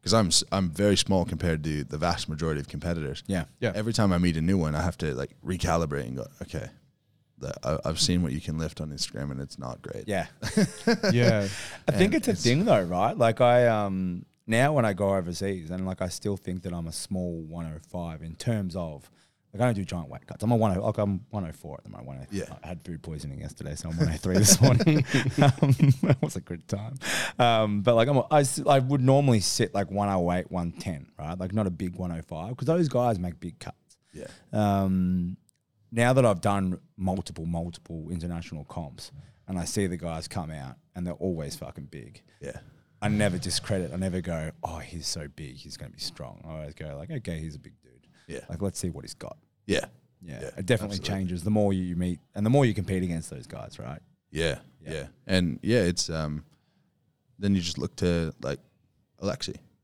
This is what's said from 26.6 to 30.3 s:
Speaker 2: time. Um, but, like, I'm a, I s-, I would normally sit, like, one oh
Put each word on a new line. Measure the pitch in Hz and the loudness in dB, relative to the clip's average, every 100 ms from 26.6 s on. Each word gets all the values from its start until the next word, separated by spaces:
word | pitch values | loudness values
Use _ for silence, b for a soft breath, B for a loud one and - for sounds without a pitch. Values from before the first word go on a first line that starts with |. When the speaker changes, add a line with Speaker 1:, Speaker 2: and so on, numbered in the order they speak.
| - | -4
Speaker 2:
time. | 101 110 135 B B B - | -6 -4 -8 B B B 4
Um, | 120 113 110 104 | 6 6 4 2
but, | 95 117 | 6 6
like, | 120 | 6
I'm | 139 | 4
a, | - | 6
I | 156 | 4
s-, | 139 - 143 | 4 0 4
I | 139 | 4
would | 131 143 | 6 4
normally | 131 135 143 113 | 6 6 6 4
sit, | 90 - 107 | 4 0 0
like, | 101 98 | 0 -2
one | 98 101 | 0 0
oh | 95 87 | 2 2